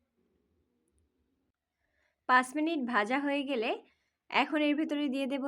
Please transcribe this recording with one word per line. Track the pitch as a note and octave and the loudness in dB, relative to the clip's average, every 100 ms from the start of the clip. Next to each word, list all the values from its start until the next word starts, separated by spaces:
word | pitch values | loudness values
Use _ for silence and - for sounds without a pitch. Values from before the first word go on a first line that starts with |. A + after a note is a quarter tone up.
| _ _ _ _ _ _ _ _ _ _ _ _ _ _ _ _ _ _ _ _ _ _ - | _ _ _ _ _ _ _ _ _ _ _ _ _ _ _ _ _ _ _ _ _ _ 4
পাঁচ | B3+ B3+ | 4 4
মিনিট | D4+ D#4 D#4+ A#3 | -2 -2 -2 0
ভাজা | A3+ G#3 C4 | 0 0 -2
হয়ে | C#4+ C#4+ | -2 -2
গেলে | C#4 B3+ A3+ A4 - _ _ _ _ | -2 -2 -2 -4 -10 _ _ _ _
এখন | A3 C#4 D4+ | -2 0 0
এর | D4 D4 | 0 0
ভেতরে | D#4 D4 D4 | -2 -2 -2
দিয়ে | C4 C4+ | -2 -4
দেব | C#4 | -4